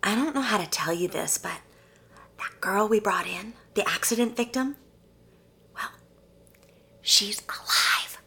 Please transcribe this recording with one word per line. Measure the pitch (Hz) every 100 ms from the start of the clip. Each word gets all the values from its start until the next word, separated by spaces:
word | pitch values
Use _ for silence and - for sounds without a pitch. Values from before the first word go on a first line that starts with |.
I | 190
don't | 220 294
know | 277
how | 262 214
to | 165
tell | - 165
you | 170 175
this, | - - -
but | 175 165 - - - - - - - -
that | - -
girl | - 196 214
we | 220
brought | 208 175 -
in, | 175 208 - -
the | - 196
accident | - - 226 240
victim, | 226 240 262 262 285 - - - _ - _ _ _ _
well, | - - - - _ _ - - _ - - _ -
she's | - - 202 214 -
alive. | - - - - - - -